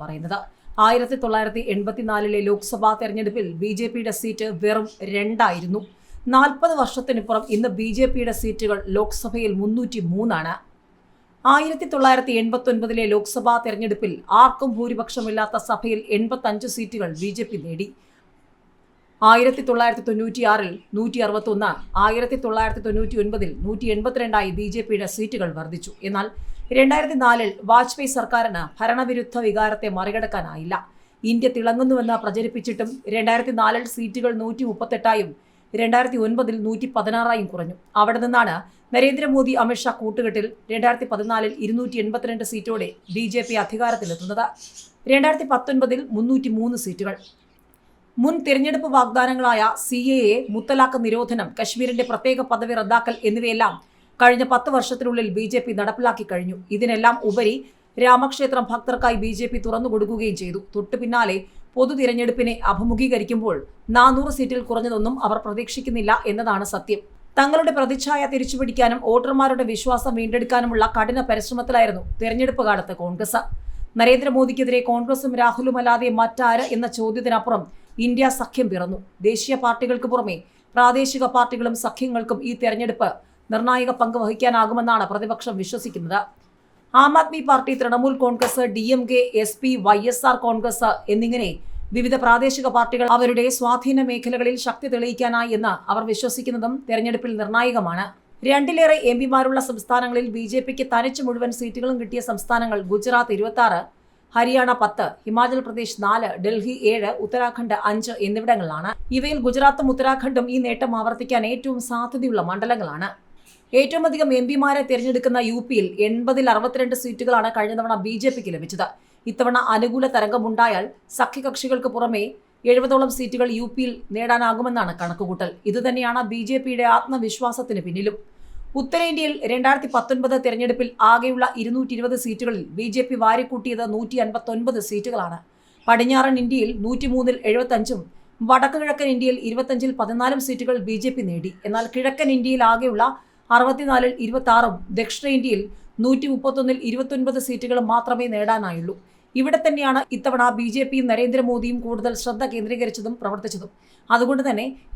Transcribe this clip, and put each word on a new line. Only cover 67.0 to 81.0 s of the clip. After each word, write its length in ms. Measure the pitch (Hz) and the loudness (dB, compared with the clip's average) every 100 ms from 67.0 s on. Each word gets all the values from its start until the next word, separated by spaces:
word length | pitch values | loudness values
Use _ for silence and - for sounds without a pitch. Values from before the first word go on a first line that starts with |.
| - - - - | -4 -20 -4 2
തങ്ങളുടെ 320 | 277 320 330 | 4 4 2
പ്രതിച്ഛായ 540 | 277 262 269 277 285 277 | 2 0 -2 -2 -2 0
തിരിച്ചുപിടിക്കാനും 760 | 269 262 262 262 - 240 247 | -2 -2 -2 -4 2 2 2
വോട്ടർമാരുടെ 640 | 220 240 254 269 269 254 | 2 2 4 2 2 2
വിശ്വാസം 520 | 233 214 262 247 269 233 | -2 -2 0 0 0 -2
വീണ്ടെടുക്കാനുമുള്ള 800 | 226 240 240 247 240 226 220 226 | -2 -2 0 0 2 2 2 2
കഠിന 200 | 220 254 | 0 0
പരിശ്രമത്തിലായിരുന്നു 800 | 254 214 202 240 - 240 220 185 180 - | 0 -2 -2 -6 -4 0 0 0 -6 -4
തെരഞ്ഞെടുപ്പ് 420 | 226 226 262 - | -2 0 0 0
കാലത്ത് 320 | 214 202 180 180 | 0 0 -4 -8
കോൺഗ്രസ്. 420 | 175 180 214 226 - - - - - 226 | -8 -6 -2 -2 -4 -8 -8 -8 -6 2
നരേന്ദ്രമോദിക്കെതിരെ 800 | 233 254 277 254 262 262 262 247 | 6 6 4 2 2 2 2 2
കോൺഗ്രസും 560 | 247 240 240 262 269 247 | 2 -2 0 -2 -2 2
രാഹുലും 420 | 240 233 262 247 | 2 2 -2 0
അല്ലാതെ 320 | 240 240 247 | 2 2 2
മറ്റാര് 500 | 226 226 226 240 233 | 2 2 2 2 2
എന്ന 280 | 254 226 233 | 0 -2 -2
ചോദ്യത്തിനപ്പുറം 800 | - 220 226 240 226 233 214 165 - - - | -2 -2 -2 0 0 0 -2 -2 -16 -16 -2
ഇന്ത്യ 300 | 240 240 262 | 0 4 2
സഖ്യം 400 | 262 240 - 233 | 2 -4 0 0
പിറന്നു. 360 | 180 180 185 - _ | 0 -4 -8 -12 _
ദേശീയ 340 | 196 220 - 262 | 0 0 -2 0
പാർട്ടികൾക്ക് 520 | 240 233 247 247 240 | 2 0 0 -2 0
പുറമെ 340 | 240 208 170 - | 0 -2 -6 -12
പ്രാദേശിക 760 | _ _ 240 247 247 | _ _ 4 6 6